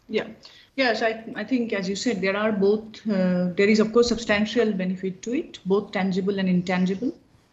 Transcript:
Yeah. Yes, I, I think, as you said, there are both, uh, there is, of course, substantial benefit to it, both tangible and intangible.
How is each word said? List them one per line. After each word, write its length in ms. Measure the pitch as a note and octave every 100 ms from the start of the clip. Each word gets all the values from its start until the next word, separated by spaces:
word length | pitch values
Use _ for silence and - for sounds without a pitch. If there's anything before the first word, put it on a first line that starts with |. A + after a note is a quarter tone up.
| -
Yeah. 180 | G#3+ - - - - -
Yes, 280 | - C4 G#3+
I, 220 | A3+ A3 -
I 80 | -
think, 300 | G#3+ B3+ A3+
as 160 | G3+ F#3
you 80 | G3
said, 240 | B3+ G3+
there 160 | F#3+ G3
are 160 | G#3+
both, 520 | G3+ G3 G#3+ - - A3
uh, 400 | G3 F#3 F3+ F3+ F3
there 100 | G3+
is, 140 | G#3+
of 120 | G#3+
course, 140 | A#3+ A#3+
substantial 680 | A3 - G#3 G#3+ B3 A3
benefit 500 | F#3+ F3+ F#3+ F#3+ F#3
to 120 | A3+
it, 240 | C4 - - F#3
both 240 | G3+ G#3
tangible 480 | G3+ F#3+ F#3 F#3+ G3
and 100 | F#3+
intangible. 640 | F3+ F3+ F3+ F#3 G3 B3+ - _ _ _